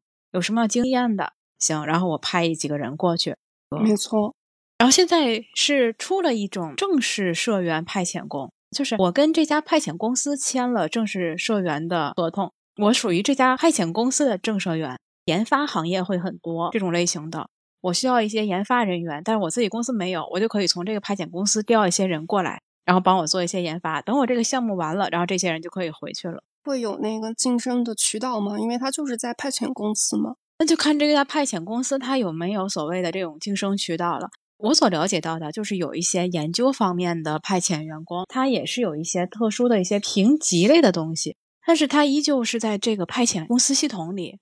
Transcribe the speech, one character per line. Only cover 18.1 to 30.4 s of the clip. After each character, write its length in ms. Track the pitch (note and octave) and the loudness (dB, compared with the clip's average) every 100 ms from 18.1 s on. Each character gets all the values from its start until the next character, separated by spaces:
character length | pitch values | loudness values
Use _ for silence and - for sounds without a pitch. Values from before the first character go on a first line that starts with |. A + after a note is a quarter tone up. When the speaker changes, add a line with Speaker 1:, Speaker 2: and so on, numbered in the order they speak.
| B3 | 2
Speaker 1:
一 80 | G#3+ | 2
些 180 | G#3+ G#3+ | -2 -2
研 180 | F3+ | -2
发 180 | G3+ B3 | 0 0
人 180 | G#3 F3 | 2 -2
员， 220 | E3+ D3 | -4 -6
但 120 | F#3 A3 | -2 0
是 60 | |
我 80 | E3+ | 0
自 100 | A#3 | 0
己 80 | G#3+ | -2
公 140 | A3 | -2
司 100 | A#3+ | -4
没 180 | A#3 F3+ | -2 -2
有， 160 | F3 - | -4 -4
我 80 | F3+ | -2
就 80 | A3+ | 0
可 140 | G#3 | 0
以 40 | F3+ | 0
从 180 | F3 | -2
这 80 | F3+ | -4
个 80 | G#3+ | -4
派 140 | - | -4
遣 140 | G3+ E3 | -4 -4
公 160 | F3 G#3 | -4 -2
司 160 | G#3+ | -2
调 240 | G#3+ A3+ F#3+ | 2 4 4
一 40 | |
些 160 | F3 F#3+ | 2 0
人 200 | D#3 E3 | -2 -2
过 160 | G3+ | -2
来， 180 | E3 - _ _ | -2 -6 _ _
然 100 | - F#3 | 2 4
后 40 | |
帮 180 | F#3 F#3+ | 6 4
我 80 | - | 2
做 180 | F#3+ | -2
一 20 | F3 | -2
些 160 | F#3+ | -2
研 160 | F3 E3 | -4 -4
发， 220 | D#3+ D3+ | -4 -4
等 160 | E3+ C4+ | 0 0
我 80 | A#3+ | 2
这 80 | |
个 80 | B3 | 0
项 200 | A3+ C4 | 0 0
目 120 | A#3 | -2
完 220 | F#3+ D#3 F#3 | -2 -2 0
了， 120 | F#3+ | 0
然 100 | E3+ | 0
后 60 | F3 | 0
这 120 | F#3 | 0
些 140 | F#3 | 0
人 80 | D#3+ | -2
就 80 | E3+ | -6
可 140 | F#3+ | -6
以 60 | E3+ | -6
回 220 | D#3 - | -6 -12
去 160 | - F3+ | -10 -10
了。 140 | E3 - _ | -12 -16 _
Speaker 2:
会 160 | - C4+ | -6 -4
有 180 | A3+ - | -4 -4
那 220 | G#3+ A3 | -4 -4
个 120 | A3 | -6
晋 240 | A#3 C4 A#3+ | -4 0 0
升 260 | B3+ B3 | 0 -2
的 100 | A#3 | -2
渠 240 | G#3 - A3+ | -2 -4 -2
道 220 | B3+ A#3 | -4 -2
吗？ 180 | G3+ G#3 | -4 -4
因 100 | A3+ | -4
为 100 | A#3+ | -2
他 120 | C4+ | -4
就 160 | C#4 C#4+ | -4 -6
是 100 | A#3 | -6
在 160 | A#3+ | -6
派 160 | - C#4+ | -8 -6
遣 220 | - A3+ | -4 -6
公 220 | B3+ G#3 | -4 -4
司 220 | G#3+ - G#3+ | -2 -2 -2
嘛。 180 | A3 B3 | -4 -6